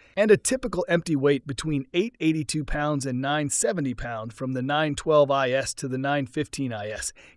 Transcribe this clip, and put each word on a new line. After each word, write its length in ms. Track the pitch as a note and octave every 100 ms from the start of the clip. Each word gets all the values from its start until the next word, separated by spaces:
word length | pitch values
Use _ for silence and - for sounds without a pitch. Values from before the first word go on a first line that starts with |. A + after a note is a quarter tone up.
| _ -
and 120 | G#3+
a 60 | G3
typical 500 | - C4 A3 F3+ F3
empty 260 | E3+ E3 C#3+
weight 320 | C#3+ C3+ C#3+
between 380 | B2+ D#3 D3 C#3
eight 240 | F3 A3+ -
eighty-two 460 | D#3+ D#3 - D#3 -
pounds 400 | D3 D3+ D3 C3
and 160 | B2
nine 280 | C#3 D3+ C#3+
seventy 440 | - A3+ F#3 C3+
pound 400 | A2+ A#2+ A2+ A2+
from 180 | - C3
the 100 | C3
nine 320 | C3 D3 D#3
twelve 380 | C#3+ D#3+ D3+ C#3
I 200 | C#3 C3
S 220 | C3+ B2+ -
to 120 | C3+
the 100 | B2+
nine 280 | C#3+ C#3+ B2
fifteen 480 | D#3 C#3 - C3
I 160 | G#2+ G#2+
S, 240 | G#2+ - - -